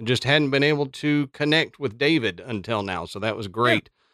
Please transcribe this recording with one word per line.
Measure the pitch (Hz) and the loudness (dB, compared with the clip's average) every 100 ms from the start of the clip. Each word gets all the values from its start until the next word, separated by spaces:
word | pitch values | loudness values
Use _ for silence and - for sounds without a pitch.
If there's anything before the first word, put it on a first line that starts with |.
just | 113 123 | -2 -2
hadn't | 127 147 147 | 2 2 2
been | 139 | 2
able | 143 151 143 | 2 2 -2
to | - 147 147 139 | -4 0 0 0
connect | - 147 156 156 - | -2 2 2 0 -4
with | 139 117 | -6 0
David | 143 160 110 87 | 2 2 2 -4
until | 131 110 95 110 | -6 -6 -2 -4
now. | 98 90 85 | -2 -6 -6
So | 101 | -4
that | 107 104 | -4 -4
was | 101 | -4
great. | 87 120 113 - _ _ | 0 2 2 -2 _ _